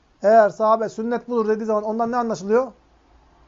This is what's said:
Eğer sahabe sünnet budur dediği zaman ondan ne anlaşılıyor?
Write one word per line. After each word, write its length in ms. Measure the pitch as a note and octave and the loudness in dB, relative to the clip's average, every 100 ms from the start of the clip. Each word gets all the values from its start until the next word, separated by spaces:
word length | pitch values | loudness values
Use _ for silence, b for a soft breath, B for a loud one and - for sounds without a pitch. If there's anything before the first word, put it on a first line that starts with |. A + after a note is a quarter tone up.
| b _ | b _
Eğer 280 | G3 A3+ G#3 | 4 6 6
sahabe 400 | - G#3+ A3+ G#3+ | 2 0 0 -2
sünnet 400 | G#3+ A3+ A#3+ A#3 | -6 -6 -6 -4
budur 180 | A#3+ G#3+ | -4 -2
dediği 180 | A3 A3 | -2 -2
zaman 180 | G#3+ | -4
ondan 280 | G#3+ A3 A#3 | -4 -4 -4
ne 60 | A#3+ | -2
anlaşılıyor? 540 | A#3 G#3 F#3+ A3 C4 - _ _ _ _ _ _ | -4 -6 -2 0 0 -8 _ _ _ _ _ _